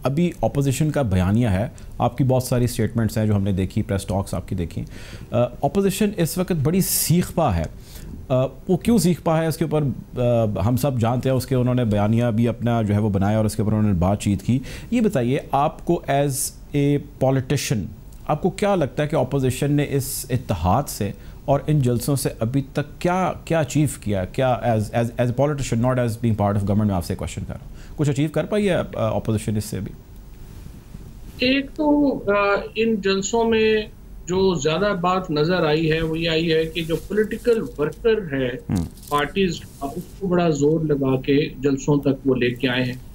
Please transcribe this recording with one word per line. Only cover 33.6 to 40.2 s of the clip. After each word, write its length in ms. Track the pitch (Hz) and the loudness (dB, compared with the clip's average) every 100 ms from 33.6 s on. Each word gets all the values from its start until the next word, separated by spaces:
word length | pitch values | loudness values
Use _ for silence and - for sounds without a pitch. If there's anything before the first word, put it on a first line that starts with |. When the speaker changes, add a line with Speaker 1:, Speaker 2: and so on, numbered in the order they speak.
| 220 220 208 - - - - | 4 2 -2 -12 -18 -16 -4
Speaker 2:
जो 280 | 185 190 165 | 2 2 2
ज़्यादा 380 | 147 160 208 | 0 2 0
बात 340 | 190 180 185 180 | 2 2 0 0
नज़र 340 | 147 151 180 160 | 0 2 2 2
आई 200 | 151 160 | 2 2
है, 160 | 160 | 2
वो 140 | 160 160 | 0 0
ये 120 | 165 | 0
आई 160 | 160 | 0
है 220 | 170 160 160 | 2 2 2
कि 160 | 175 | -4
जो 140 | 165 156 | -2 -4
political 640 | - 202 214 220 247 226 | 0 0 0 0 2 2
worker 760 | 143 - 151 151 151 147 165 135 | 0 -4 -4 0 0 2 0 -2
है 240 | 127 127 - | -2 -4 -4
Speaker 1:
हम्म। 140 | 92 | -2
Speaker 2:
parties, 800 | 85 - - 147 147 196 185 156 - - | -2 -10 -4 -2 0 0 0 -2 -10 -10
उसको 440 | - 165 - - | -10 -8 -12 -8